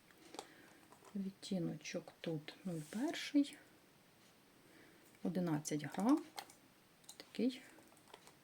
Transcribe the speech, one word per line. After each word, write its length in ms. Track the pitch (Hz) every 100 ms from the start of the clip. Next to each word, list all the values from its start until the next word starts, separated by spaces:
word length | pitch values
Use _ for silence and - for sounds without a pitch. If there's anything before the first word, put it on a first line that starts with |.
| - - - - - - - - - - - 202
Відтіночок 1000 | 190 - - 185 165 160 - 180 - -
тут 340 | 170 160 151 - 190
нуль 160 | 165 151
перший, 680 | 208 302 320 - 285 285 - - - - - - - - - - - - - - - - -
одинадцять 600 | 190 170 175 151 - 151
грам. 400 | 147 - 214 311 - - - - - - - - - -
Такий 440 | - - 240 254 - - - - - - - -